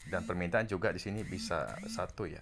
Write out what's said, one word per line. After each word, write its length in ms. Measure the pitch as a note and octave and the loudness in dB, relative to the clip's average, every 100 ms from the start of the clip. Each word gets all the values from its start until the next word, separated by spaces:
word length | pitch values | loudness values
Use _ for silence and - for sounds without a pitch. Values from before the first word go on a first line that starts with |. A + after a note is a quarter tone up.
| - | -2
dan 160 | F2+ | 0
permintaan 480 | - F2+ F2 A2 A2 | 2 2 4 4 4
juga 160 | F#2+ G#2 E2+ | 2 2 2
di 80 | |
sini 160 | G2+ G#2+ | -2 -2
bisa 480 | F2 G2 A2+ E2 B1 - | -2 -4 0 0 0 -4
satu, 400 | A3 A3+ F#2 - | -4 -4 -4 -2
ya. 160 | F2+ D#2 | -4 -6